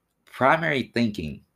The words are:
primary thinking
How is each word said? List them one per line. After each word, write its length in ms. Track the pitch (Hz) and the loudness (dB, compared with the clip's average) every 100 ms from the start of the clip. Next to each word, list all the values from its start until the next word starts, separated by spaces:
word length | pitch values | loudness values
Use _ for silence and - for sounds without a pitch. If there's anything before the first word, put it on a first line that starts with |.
| _ _ _ | _ _ _
primary 680 | - 131 160 160 139 - | 0 2 2 0 -2 -2
thinking 480 | - 117 - 78 67 - | 0 0 -2 -8 -10 -16